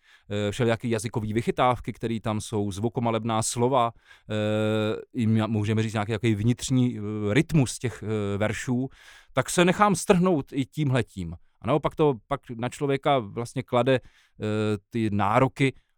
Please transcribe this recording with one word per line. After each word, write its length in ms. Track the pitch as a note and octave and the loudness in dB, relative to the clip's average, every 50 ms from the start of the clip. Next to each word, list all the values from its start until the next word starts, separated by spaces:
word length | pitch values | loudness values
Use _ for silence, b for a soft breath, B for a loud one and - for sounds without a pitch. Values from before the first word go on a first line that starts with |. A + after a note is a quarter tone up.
| b b b b b b | b b b b b b
eh, 200 | G2+ G#2 G#2 G#2 | -4 -2 -2 -2
všelijaký 400 | G2+ - B2 A2+ A2+ - - A#2+ | 0 0 0 0 0 0 0 -2
jazykový 420 | A2+ A2 A#2 A2+ - A#2 G#2+ G#2+ | -2 -2 -2 -4 -4 -4 -4 -2
vychytávky, 600 | G#2 A#2 A#2 - - - C3+ B2+ B2 - - C3 | -2 -2 -2 -2 0 2 2 2 2 0 -4 -10
který 280 | A#2 - - A2+ A2+ G#2+ | -10 -8 -6 -6 -6 -4
tam 200 | - A#2 G#2+ G#2+ | -4 -4 -4 -4
jsou, 300 | - - A#2 G#2 G#2 G2+ | -4 -4 -4 -2 -2 -2
zvukomalebná 720 | F2+ G2 A2 A#2+ - C3+ A#2 A#2 A2+ A2+ A2 A#2 A2 A2 | -4 -4 -4 -2 -2 -2 -2 0 0 0 -2 0 0 0
slova, 500 | A2+ - - A#2+ A#2+ B2+ C#3 B2+ A#2 A#2 b b b b b b b - | 0 -2 0 0 2 2 4 2 2 0 b b b b b b b -6
eh, 720 | G#2+ G#2+ G#2+ G#2+ G#2+ G#2+ A2 G#2+ A2 A2 G#2+ G#2+ G#2+ - - - - | -4 -2 0 0 0 0 0 0 0 0 0 -2 -2 -4 -8 -8 -4
i 120 | B2+ A2+ | 0 2
m-, 240 | A2 A2 A2 A2 G#2+ | 4 4 4 2 2
můžeme 320 | A2+ G#2 G#2 G#2+ A2 A2 | 0 0 0 0 0 0
říct 100 | A2 A2+ | 0 0
nějaký, 180 | G2+ A2 G#2 G#2 | -2 -4 -2 -2
nějaký 240 | A2+ G2+ - A#2 A2 | -4 0 2 2 2
vnitřní, 640 | G2+ G#2+ A#2+ A#2+ - - - C3 B2+ B2 B2 A2+ G#2+ | 2 2 0 0 0 -2 0 2 2 2 0 -2 -4
eh, 360 | G#2 G#2 G#2+ G#2+ G#2 G2+ G#2 | -6 -6 -6 -4 -2 0 0
rytmus 440 | C3+ E3 - D#3 D#3 B2+ - - - | 0 -2 2 2 2 2 2 -2 -6
těch, 240 | - A#2 - - | -8 -8 -8 -6
eh, 360 | - G#2 A2 G#2+ G2+ G2+ G2+ G2 | -6 -4 -4 -2 -2 -4 -2 -2
veršů, 500 | G#2+ G#2+ A2 - - - B2 B2 C3 C3+ B B B B B B B B | -2 -2 -2 -4 -4 -4 -2 -2 -4 -6 B B B B B B B B
tak 180 | - C3+ B2+ - | -4 -4 -4 0
se 140 | - F3+ F3 | 2 4 4
nechám 300 | F#3 F3+ - G#3 G#3 F#3+ | 4 4 4 4 2 2
strhnout 580 | - - - G3+ F3 F3+ F#3+ F3 C#3+ C3 - | 0 4 4 4 6 6 4 2 0 -2 -4
i 120 | - C#3+ C3 | -4 -4 -4
tímhletím. 720 | - _ D#3 D3+ C3 B2+ B2+ G#2+ - - F#2+ F2 E2 E2 - - _ _ _ | -4 _ -2 -2 0 0 0 0 -2 -8 -10 -10 -10 -10 -14 -18 _ _ _
A 60 | - | -2
naopak 280 | A2 C#3+ D#3 - D#3+ - | -2 -2 0 0 -4 0
to 200 | - D#3 D3 C3 G#2 - _ | 2 2 2 2 0 -4 _
pak 120 | C#3 C3+ - - B2 | -8 -8 -8 -12 -10
na 120 | A#2 B2 A#2+ | -6 -6 -8
člověka 500 | - - D3+ C#3 C#3 C3+ - D3+ C#3+ C3 | -4 -4 -2 -2 -2 0 2 0 0 0
vlastně 440 | G#2+ G2+ G#2 A#2 A#2 - - C3+ | 0 -4 -8 -8 -8 -6 -8 -8
klade, 320 | - - - A#2+ A#2+ C3+ C3 | -4 0 2 2 4 4 2
eh, 840 | B2 - - _ _ _ _ _ - G#2+ G#2+ G#2+ G#2+ G#2+ G#2+ G#2+ G2+ - _ | 2 0 -8 _ _ _ _ _ -6 -4 -2 0 0 0 0 -2 -4 -6 _
ty 200 | - A#2 A2 G#2+ | -4 -2 -2 0
nároky, 640 | G2+ G2+ G2+ G2 A2 B2 C3 C3+ - - C#3 C3 - - _ _ _ | 0 0 0 2 4 4 2 2 2 0 -2 -2 -2 -6 _ _ _